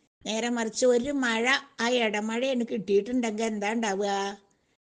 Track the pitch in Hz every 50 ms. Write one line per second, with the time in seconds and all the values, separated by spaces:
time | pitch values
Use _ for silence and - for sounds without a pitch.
0 | _ _ _ _ - 196 214 220 226 240 247 240 226 226 220 - 254 247 240 240
1 | 240 285 285 277 262 233 226 220 233 254 277 - - - _ - 233 233 254 247
2 | 233 214 202 208 214 220 226 233 262 269 269 247 233 233 247 226 185 208 196 202
3 | 208 233 247 254 233 226 214 214 226 226 220 208 202 202 226 240 226 208 190 190
4 | 208 202 196 196 196 196 202 - _ _ _ _ _ _ _ _ _ _